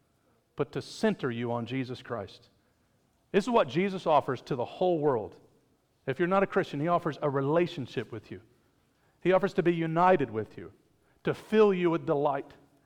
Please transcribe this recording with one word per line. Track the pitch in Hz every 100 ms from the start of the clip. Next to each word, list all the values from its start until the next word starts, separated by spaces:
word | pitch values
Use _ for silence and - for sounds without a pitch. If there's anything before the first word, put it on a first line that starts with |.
| _ _ _ _ _ -
but | 143
to | 143
center | - - 220 - 131
you | 117 120
on | 117 113
Jesus | 131 123 123
Christ. | - 117 95 - _ _ _ _ _ _ _ _ _
This | 196
is | 254
what | 233 147
Jesus | 143 196 185 175
offers | 147 143 123
to | - 131
the |
whole | 113 - 185 165
world. | 147 120 90 - _ _ _ _ _ _ -
If | 131
you're | 175
not | 196
a | 196
Christian, | 196 160 143
he | 160
offers | 170 165 139
a | 147
relationship | 139 139 165 175 - 123 135 110
with | 110 -
you. | 98 - _ _ _ _ _ _ _
He | 170
offers | 185 196
to | -
be | 170
united | 170 165 165 180 185 123
with | 107 104 -
you, | 85 - _ _ _ _
to | -
fill | 131 - 214 208
you | 185 175
with | 165 143
delight, | 143 147 139 - - _ _